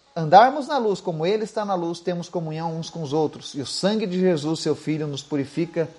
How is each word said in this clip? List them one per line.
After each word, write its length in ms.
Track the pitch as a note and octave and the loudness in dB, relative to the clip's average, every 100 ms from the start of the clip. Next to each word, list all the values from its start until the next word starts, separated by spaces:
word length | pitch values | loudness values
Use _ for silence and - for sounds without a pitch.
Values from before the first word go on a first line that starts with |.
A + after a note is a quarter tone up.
| _ | _
andarmos 520 | E3+ D#3 F#3 B3+ D4+ C#4 | -6 6 8 8 4 -2
na 80 | C#4+ | 0
luz 240 | A3 F#3 | 0 0
como 260 | F#3+ D#3 E3+ | -4 -2 0
Ele 180 | G#3+ | 0
está 200 | G#3+ A3 | -2 -4
na 100 | G3+ | -2
luz, 260 | F#3 E3+ E3+ | -2 -2 -4
temos 280 | - F3 E3 | -4 -6 -6
comunhão 480 | F3+ D#3+ D#3 E3+ D#3+ | -6 -6 -6 -6 -6
uns 140 | D#3 | -8
com 120 | E3 | -8
os 100 | C#3+ | -2
outros, 420 | D3+ D3 A#2+ - | 0 0 -4 -12
e 60 | C#3+ | -10
o 60 | B2 | -8
sangue 400 | - F#3+ A3 G3+ | -2 0 0 -2
de 120 | F3+ | 2
Jesus, 420 | F#3 D#3 D3+ D#3+ | 2 2 0 -2
seu 140 | D#3+ | -2
Filho, 320 | C#3+ - D#3 D3+ | -2 -2 -4 -4
nos 160 | C3+ | -8
purifica 680 | - D3 C3 D#3 E3 E3+ D#3 | -4 -4 -2 -4 -4 -2 -4